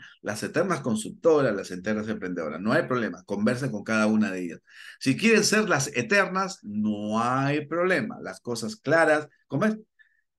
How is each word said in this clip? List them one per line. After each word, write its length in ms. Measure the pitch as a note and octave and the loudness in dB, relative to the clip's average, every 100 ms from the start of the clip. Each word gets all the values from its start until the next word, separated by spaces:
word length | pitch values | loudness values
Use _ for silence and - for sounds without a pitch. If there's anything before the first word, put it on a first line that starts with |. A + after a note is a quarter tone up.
| - - | -8 -12
las 200 | G2+ G#2+ | -8 -6
eternas 380 | G2+ D3+ F#3 D3+ | -2 0 0 0
consultoras, 720 | C3 G#2+ - - E3 D3+ B2+ | -2 -2 -4 0 4 4 4
las 160 | G2 F#2 | 0 -6
eternas 380 | F2+ G2+ G#2+ G#2+ | -6 -4 -2 -4
emprendedoras, 540 | - F#2 F2 D#2 D#2 | -6 -6 -6 -6 -4
no 100 | G#2+ | 0
hay 120 | C3 | 0
problema, 400 | C3 B2 G2+ F2 - | 0 -2 -4 -6 -8
conversa 440 | G2+ A2 B2+ C3+ | -2 0 0 -4
con 140 | G#2 | -6
cada 240 | A2 A2 G#2+ | -2 2 4
una 240 | G#2+ G2 | 4 2
de 100 | F#2 | -2
ellas. 180 | F2 - _ - - - | -6 -10 _ -20 -20 -6
Si 160 | C3 - | -2 2
quieren 260 | A3+ G#3 | 4 4
ser 240 | - G#3 F3+ | 4 4 2
las 200 | C#3+ - B2 | 0 0 -2
eternas, 640 | A2+ G3+ F3+ F#3+ F#3 - | 2 2 2 0 -4 -6
no 580 | - G#2+ G#2+ G#2 G#2+ A2 | -8 -2 -2 -2 -2 0
hay 460 | A#2+ C3 C#3 D3 C#3+ | 0 0 0 0 -2
problema, 500 | E3+ F3+ E3 G#2+ - | -2 2 0 -2 -8
las 180 | F#2 F#2+ | -12 -10
cosas 380 | A#2+ A#2 A2 A2 | -8 -6 -6 -6
claras, 500 | C3+ E3 D#3 D3+ D3 _ - | 2 4 6 4 0 _ -6
¿cómo 180 | C#3 G#3+ | 0 0
es? 120 | G#3+ - _ _ _ _ | 0 -8 _ _ _ _